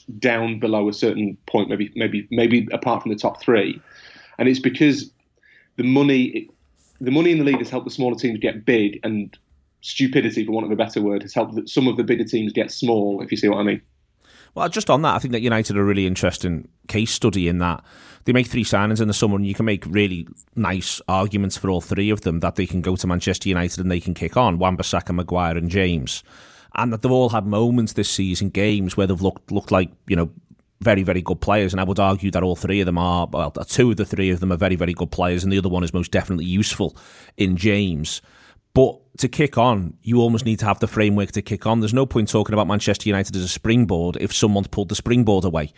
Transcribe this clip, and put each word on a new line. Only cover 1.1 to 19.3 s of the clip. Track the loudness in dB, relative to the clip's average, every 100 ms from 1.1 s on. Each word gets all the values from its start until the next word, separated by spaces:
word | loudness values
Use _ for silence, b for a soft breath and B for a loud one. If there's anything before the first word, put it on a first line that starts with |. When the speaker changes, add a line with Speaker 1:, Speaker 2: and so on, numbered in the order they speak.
| 0 -4 -6 -4
Speaker 1:
point, | -2 0
maybe, | -2 -4 -4
maybe, | -2 -4 -2
maybe | 2 4 4 2
apart | -4 -2 -2
from | -2
the | -2
top | -4 -2
three. | 2 2 2 -4 B B B B B B
And | 2
it's | 2
because | 0 4 4 2 -4 _ _ _ b b b -4
the |
money, | 2 4 4 4 2 -4 -10 _ _ _ _ _
the | 0
money | 2 4
in | 4
the |
league | 2 0
has | -2
helped | -6 -8
the |
smaller | -2 -2 0
teams | -2 0
get | -2 -2 2
big, | 4 2 -2
and | -4 -4 -6 -12 _ _ _ _
stupidity, | -12 -2 2 2 0 -2
for | -2
want | -2 -2
of |
a | -2
better | -2 0
word, | 0 -2
has | -4
helped | -4 -2
that | -4 -4
some | 0 0
of | 0
the |
bigger | 0 0
teams | 0 -2 -2
get | -2 -4
small, | -4 0 2 0 -4
if | -6
you | 0
see | 0
what | 2
I |
mean. | 0 -2 _ _ _ _ b b b
Speaker 2:
Well, | -6 -4
just | -2 2
on | 2
that, | 4
I | 0
think | -2
that | -2
United | 0 0 0 2
are |
a |
really | 2 4 2
interesting | 2 0 0 -4 -4 -8 _ -6
case | -2 -2
study | 2 2 2 0
in | 2
that | 0 -2 B B B B
they | 0
make | 2 2
three | -2
signings | 0 0 2 0
in | 0
the |
summer, | 2 0